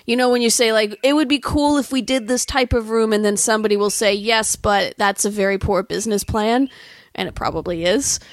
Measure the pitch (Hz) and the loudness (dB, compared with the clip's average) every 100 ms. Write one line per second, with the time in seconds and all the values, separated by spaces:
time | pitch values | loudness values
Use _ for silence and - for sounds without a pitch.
0 | - 240 254 247 233 - 233 220 214 208 | -4 0 2 2 2 2 2 2 0 0
1 | 262 294 285 285 - 302 285 294 254 269 | 2 2 2 0 -2 0 2 2 0 -4
2 | 214 262 214 247 - 277 247 240 220 226 | -2 -2 0 -2 -2 -2 0 -2 0 0
3 | 220 208 214 202 - 220 214 202 208 - | 2 2 2 0 0 0 2 2 0 0
4 | 214 202 208 226 214 - 214 202 180 - | 0 0 0 0 0 -2 0 0 0 0
5 | 202 202 208 208 196 196 - 185 190 180 | -2 0 -4 0 0 0 0 -2 -2 -4
6 | 220 208 - 220 214 240 269 - - - | -2 -4 -2 -2 0 2 0 -4 -20 -20
7 | - - 190 - - 165 156 170 175 220 | -18 -10 -10 -4 -4 -4 -4 -2 0 0
8 | 277 - - | 0 -4 -8